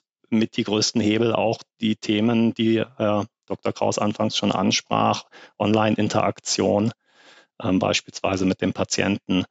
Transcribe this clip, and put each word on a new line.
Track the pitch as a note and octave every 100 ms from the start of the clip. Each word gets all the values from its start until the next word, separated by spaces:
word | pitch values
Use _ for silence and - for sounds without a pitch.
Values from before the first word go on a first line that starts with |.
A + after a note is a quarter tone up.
| _ _ -
mit | A2 G#2+ -
die |
größten | G#2+ G#2+ A2 A#2+
Hebel | G#2 G#2+ A#2
auch | G#2+ G#2+ A2+ - -
die | A2+ G#2+
Themen, | - G#2 A2+ A2+ A2+
die | - A2+ A2+ A2 -
Herr | G#2+ G#2 G#2+ _ -
Doktor | G2+ G#2+
Kraus | - G#2 -
anfangs | G#2+ - A2 -
schon | G2+
ansprach, | G2 G#2 A#2 - A2 A2 G#2 - - - -
Online-Interaktion, | G#2 G#2+ A2 A2 G#2 G#2+ G2+ - - - G2 G2+ G#2+ - _ _ - - _ -
ähm, | G2+ F#2+
beispielsweise | G2+ F#2 - - F#2 F#2+ F#2+
mit | F#2
dem | F#2+
Patienten, | - - - F#2+ G2+ - F#2 -